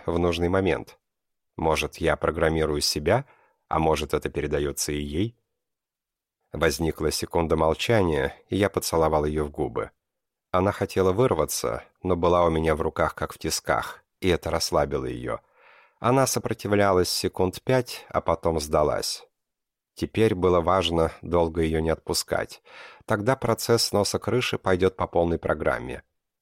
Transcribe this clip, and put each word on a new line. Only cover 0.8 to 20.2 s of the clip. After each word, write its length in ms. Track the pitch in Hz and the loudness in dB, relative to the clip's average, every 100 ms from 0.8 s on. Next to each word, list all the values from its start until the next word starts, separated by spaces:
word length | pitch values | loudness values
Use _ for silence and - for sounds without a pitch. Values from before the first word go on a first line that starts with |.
| - - _ _ _ _ _ - | -4 -20 _ _ _ _ _ -4
Может, 400 | 80 78 78 - | 0 0 -2 -2
я 180 | 80 73 | -2 0
программирую 640 | 78 80 80 80 78 73 | -2 0 0 2 0 0
себя, 440 | - - 76 117 139 _ _ _ _ | -2 -2 0 0 -2 _ _ _ _
а 100 | 80 | 0
может, 340 | 80 76 76 | 2 2 0
это 160 | 76 73 | -4 -4
передается 640 | 73 73 71 71 69 - | -6 -4 -2 -4 -4 -6
и 100 | 73 | -4
ей? 340 | 73 76 113 - _ _ _ _ _ _ _ _ _ _ _ | -4 -4 -4 -6 _ _ _ _ _ _ _ _ _ _ _
Возникла 600 | - 80 73 80 - 80 | 0 0 2 -2 -2 -2
секунда 440 | - - 85 82 80 | -2 -2 -2 0 2
молчания, 800 | 80 78 - 113 90 73 69 - _ | 2 2 2 2 2 0 -2 -6 _
и 80 | 98 | -2
я 120 | 101 | 0
поцеловал 540 | - - 82 80 78 | 0 -2 2 2 2
ее 220 | 76 76 76 | 0 -2 -4
в 60 | |
губы. 400 | 73 67 58 53 - _ _ _ _ _ | -4 -4 -4 -8 -12 _ _ _ _ _
Она 200 | 92 95 | 0 0
хотела 420 | - 101 - 92 | 0 -2 2 2
вырваться, 720 | 92 127 87 76 - 62 57 - _ | 4 2 2 0 -2 -4 -4 -8 _
но 120 | 90 87 | -2 2
была 280 | 87 87 | 4 4
у 60 | 87 | 4
меня 260 | 80 80 76 | 2 2 0
в 60 | |
руках, 340 | 80 - 78 - | -2 -2 -2 -2
как 180 | 78 | -8
в 40 | - | -6
тисках, 680 | 80 - - 62 - - _ _ | -6 -4 -2 -2 -4 -12 _ _
и 80 | 95 | 0
это 220 | 82 82 | 0 0
расслабило 560 | 82 - 82 71 71 64 | -2 0 0 0 -2 -6
ее. 340 | 60 60 57 - _ _ - _ _ | -8 -8 -10 -12 _ _ -20 _ _
Она 280 | 113 135 131 | 0 2 2
сопротивлялась 800 | - - - 101 104 101 92 87 | -2 -4 -6 0 2 4 4 2
секунд 520 | - 92 - 92 - | -2 -4 -2 -2 -2
пять, 440 | - 127 123 - - | 0 0 0 -10 -6
а 100 | - | -4
потом 400 | - 82 87 82 | 0 0 0 -2
сдалась. 680 | 76 78 76 55 - - - _ _ _ _ _ _ | 0 2 2 0 -4 -8 -14 _ _ _ _ _ _
Теперь 400 | - 82 - | -8 -6 0